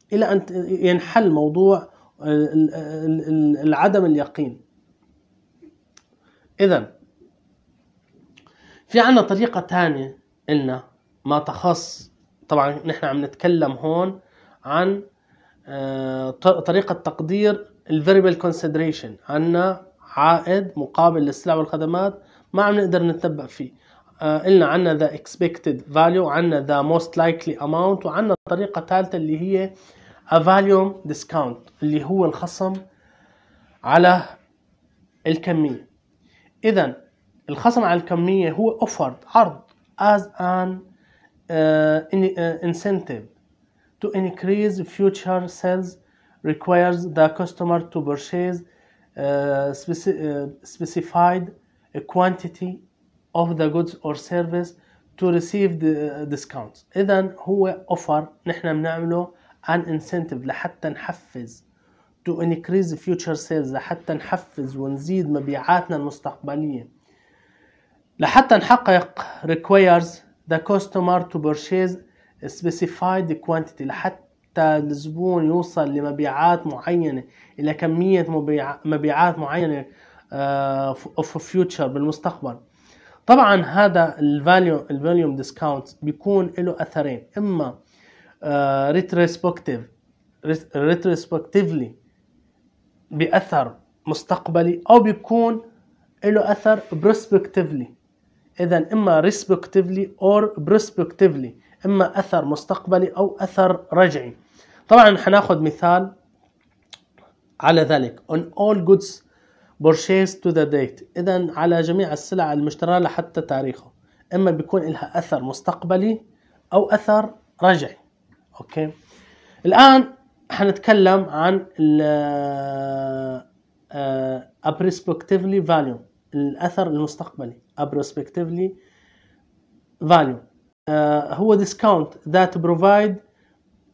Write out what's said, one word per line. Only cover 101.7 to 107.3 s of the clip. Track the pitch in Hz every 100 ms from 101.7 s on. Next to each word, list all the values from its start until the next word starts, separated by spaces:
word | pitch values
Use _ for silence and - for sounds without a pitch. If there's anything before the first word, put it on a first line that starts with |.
| _ 190
إما | 196 185 196
أثر | - 170
مستقبلي | 143 147 - 180 175 185 185
أو | 180 196 -
أثر | 190 196 185 175 -
رجعي. | 170 180 139 123 - _ _ _ - -
طبعا | 233 214 190
حناخد | 185 196 196 165
مثال | 156 - 175 180 190 - _ _ _ _ _ _ _ - _ _ _